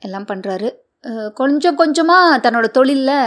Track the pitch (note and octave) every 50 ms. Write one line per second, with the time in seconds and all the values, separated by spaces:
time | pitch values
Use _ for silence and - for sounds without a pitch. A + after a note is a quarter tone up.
0 | - G#3 F#3 G3 G3+ G#3 G#3 F#3+ F#3 G3 F#3+ F#3+ G#3 A#3 - - _ _ _ _
1 | - A#3+ A3+ A3 G#3+ G#3+ G#3+ - C4 C#4 C#4+ D4+ C#4 F4 D4 C#4 E4 D#4 D4 E4+
2 | E4 E4 F4 F#4 F4+ E4+ D4+ B3 - B3 A#3 A#3 A#3 A3 - C4 C4 C4 C#4+ C4+
3 | C4 C4 C#4 C#4+ C4